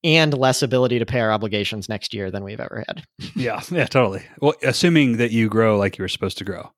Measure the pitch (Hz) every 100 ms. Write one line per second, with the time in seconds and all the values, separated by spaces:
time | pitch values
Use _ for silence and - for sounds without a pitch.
0 | 165 160 156 139 131 127 131 127 127 123
1 | 113 127 110 107 107 104 101 107 98 104
2 | - 101 95 98 98 110 - - - -
3 | - - - - 123 107 - 180 120 135
4 | 113 95 - - 143 - 135 - 175 165
5 | 135 113 120 113 110 110 113 107 98 -
6 | 92 - 95 - 98 87 -